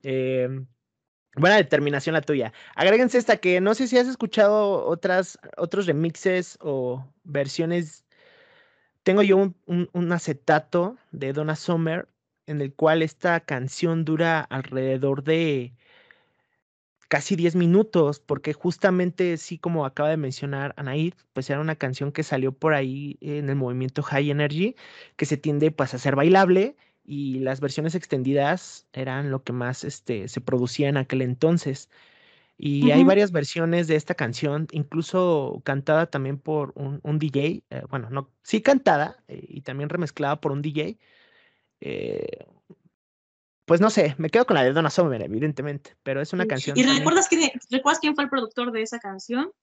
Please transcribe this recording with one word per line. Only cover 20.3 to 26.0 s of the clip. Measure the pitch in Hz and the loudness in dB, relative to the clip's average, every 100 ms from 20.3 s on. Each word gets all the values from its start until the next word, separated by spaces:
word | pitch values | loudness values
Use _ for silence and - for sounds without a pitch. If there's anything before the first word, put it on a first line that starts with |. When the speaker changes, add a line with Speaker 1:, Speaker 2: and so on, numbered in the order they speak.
| 131 143 139 139 | -6 -6 -6 -8
Speaker 1:
Anaid, | - 135 143 165 - _ | -8 -6 -2 -2 -6 _
pues, | - 131 | -10 -4
era | 143 | -2
una | 156 156 | -2 -4
canción | 131 131 143 | -4 -4 -6
que | 139 | -6
salió | 151 135 131 | -4 -2 -2
por | 131 156 | -2 0
ahí | 147 131 135 143 - | 2 0 -6 -10 -12
en | 151 147 143 | -8 -6 -2
el | |
movimiento | 135 127 127 131 147 | -2 -2 -4 -4 -4
High | 143 139 147 | -2 -2 0
Energy, | 143 147 151 208 - - - - | 0 0 0 -2 -4 -20 -20 -20
que | - | -6
se | 147 147 | -4 -2
tiende, | 156 147 156 | -2 2 2
pues, | 156 131 | 2 -4
a | |
ser | 127 | -2